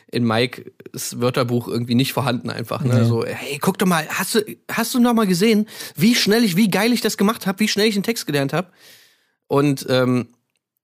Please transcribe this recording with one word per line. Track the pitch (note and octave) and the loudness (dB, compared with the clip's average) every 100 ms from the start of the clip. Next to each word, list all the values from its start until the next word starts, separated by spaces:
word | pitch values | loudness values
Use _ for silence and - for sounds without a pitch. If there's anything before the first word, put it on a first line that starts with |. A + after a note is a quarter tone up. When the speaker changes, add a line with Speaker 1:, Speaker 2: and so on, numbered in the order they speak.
| _ | _
Speaker 1:
in | C3 A#2 | -2 0
Mikes | A2 B2 - - - - - - B2 | 2 0 -4 -18 -20 -16 -12 -10 -4
Wörterbuch | A#2+ C3 A#2+ A#2+ A2+ | -2 0 0 -2 -2
irgendwie | A#2+ A#2+ A#2+ | -4 0 0
nicht | C3 | 0
vorhanden | - B2+ A#2+ A#2+ | -2 -2 -4 -6
einfach. | A2 A2+ A2+ | -8 -6 -4
Ne? | C3 A#2 | 0 2
Speaker 2:
Nee. | |
Speaker 1:
So, | A2+ A#2 - | 2 2 -2
„Hey, | - - C#3 | -8 -10 -6
guck | - F#3+ | -2 0
doch | F#3+ | 0
mal, | E3+ D3+ | 0 -2
hast | - F#3 A3+ | -6 -2 -2
du, | G3+ A#2 - | -2 -6 -8
hast | - A#3 | -6 -2
du | B3+ | 2
nochmal | A#3+ A3+ G#3 | 2 2 2
gesehen, | F3 A3+ G#3 G#3+ - - - | 2 4 2 0 -6 -14 0
wie | G3 A#3+ | 2 4
schnell | - A3 A#3 | 4 4 4
ich, | E3 | 4
wie | A3 | 2
geil | F#3 A3+ | 4 2
ich | A#3+ | 2
das | G#3+ - | 0 0
gemacht | G3+ A#3 F#3+ | 0 0 -4
hab, | F#3+ | -2
wie | G#3 | -2
schnell | - G#3+ | 2 0
ich | G3+ | 0
den | |
Text | F#3+ A#3 - | -2 -4 -2
gelernt | C#3+ C#3 | -2 0
hab?“ | D3+ - _ - - _ _ _ _ - | -2 -6 _ -20 -20 _ _ _ _ -2
Und, | C#3 D3 C3+ - | 2 2 0 0
ähm, | B2+ B2+ B2 G#2+ _ _ _ _ _ | 0 2 0 -2 _ _ _ _ _